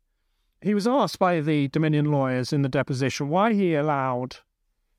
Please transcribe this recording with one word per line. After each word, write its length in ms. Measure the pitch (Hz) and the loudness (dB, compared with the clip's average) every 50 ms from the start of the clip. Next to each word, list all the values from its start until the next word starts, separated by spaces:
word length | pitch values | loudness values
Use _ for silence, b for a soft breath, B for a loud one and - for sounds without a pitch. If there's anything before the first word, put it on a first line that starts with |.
| _ _ _ _ _ _ _ _ _ _ _ _ | _ _ _ _ _ _ _ _ _ _ _ _
He 140 | - 185 208 | -4 -2 0
was 120 | 202 190 | 0 0
asked 320 | 240 254 285 214 160 - - | 2 2 2 0 0 0 0
by 220 | 196 180 180 160 | 0 2 2 0
the 280 | 147 160 151 147 139 135 | 0 0 0 0 0 0
Dominion 440 | - 160 160 156 151 147 147 151 147 | 0 0 0 2 2 2 2 2 0
lawyers 400 | 139 135 131 127 127 123 - 156 | 0 0 0 0 -2 -2 -2 0
in 100 | 143 139 | 0 0
the 60 | 131 | 0
deposition 600 | 127 139 131 - 139 123 139 123 - - 147 143 | 0 -2 -2 -2 -2 -2 -2 -2 -2 -4 -4 -2
why 260 | 156 185 208 233 220 | 0 0 2 2 2
he 200 | 202 196 175 160 | 2 2 2 0
allowed 640 | 147 151 156 147 139 131 131 127 123 127 127 - - _ _ _ _ _ _ _ _ _ _ _ | 0 0 0 0 0 -2 -2 -2 -4 -6 -8 -12 -16 _ _ _ _ _ _ _ _ _ _ _